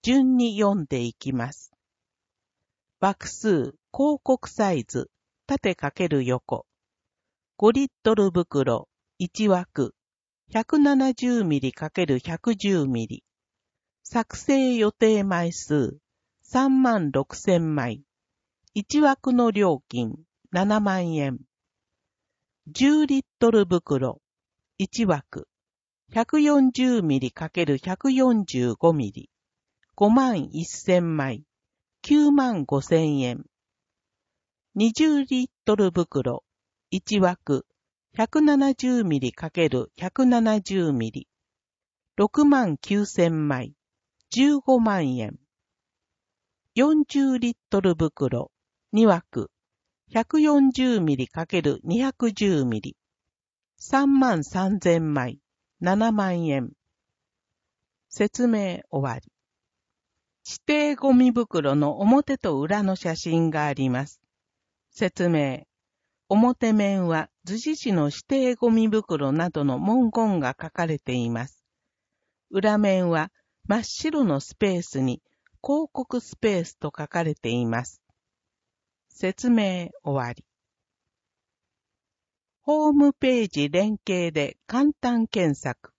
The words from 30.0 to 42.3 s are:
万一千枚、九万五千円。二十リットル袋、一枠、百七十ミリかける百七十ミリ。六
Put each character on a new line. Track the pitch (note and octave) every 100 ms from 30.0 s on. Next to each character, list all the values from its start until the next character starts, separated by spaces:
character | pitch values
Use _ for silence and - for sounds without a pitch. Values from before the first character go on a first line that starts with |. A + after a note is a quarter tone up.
| G3+
万 | A#3 C4 G#3 D#3
一 | D#3 E3+
千 | - - F3+ E3+ D#3
枚、 | C3+ A#2 - _ _ _ _ _
九 | - D4 D4
万 | C#4+ C4 G#3 C3+
五 | C#3
千 | C#3 E3 D#3+ C#3+
円。 | B2+ A#2 - _ _ _ _ _ _ _ _ _ _ _ _ -
二 | A3+
十 | A3+ D#4 D4 C4+
リ | B3+ B3+
ッ | _ -
ト | G#3+
ル | F#3+
袋、 | F3 E3+ D3 B2 A#2+ _ _ _ _ _
一 | F#3+ - G#3+
枠、 | F#3 F3+ - C3+ - _ _ _ _
百 | - A3+ D#4
七 | D4+ C#4+ C4+ C4
十 | B3+ B3
ミ | G3+ D3
リ | B2+
か | - D#3+
け | - D#3+
る | B2+ - _
百 | F#3 - B3+
七 | A#3+ A3 G#3+
十 | F#3 F#3+ E3+
ミ | C3+ A2+
リ。 | - - _ _ _ _ _ _ _ _ -
六 | G#3